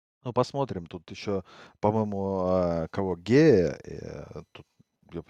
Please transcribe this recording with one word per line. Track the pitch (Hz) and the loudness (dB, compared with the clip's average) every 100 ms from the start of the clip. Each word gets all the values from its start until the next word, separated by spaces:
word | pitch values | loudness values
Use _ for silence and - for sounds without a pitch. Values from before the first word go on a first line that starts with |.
| _ _ | _ _
Ну, | 127 | -6
посмотрим. | 120 123 139 135 92 85 | 0 0 -2 -6 -6 -10
Тут | 90 - | -14 -16
ещё, | 101 - 98 - - - _ | -12 -4 -4 -6 -16 -20 _
по-моему, | 107 110 107 98 98 95 | 0 0 -2 -4 -4 -2
а, | 92 92 87 85 80 | 0 2 2 0 -4
кого, | - 98 87 | -4 -4 -4
Гея, | 90 131 160 107 80 65 | 2 6 8 6 4 -2
э, | - 76 78 73 - 76 76 | -12 -14 -12 -14 -14 -16 -18
тут | - - _ _ _ _ | -20 -20 _ _ _ _
я | 82 - | -14 -12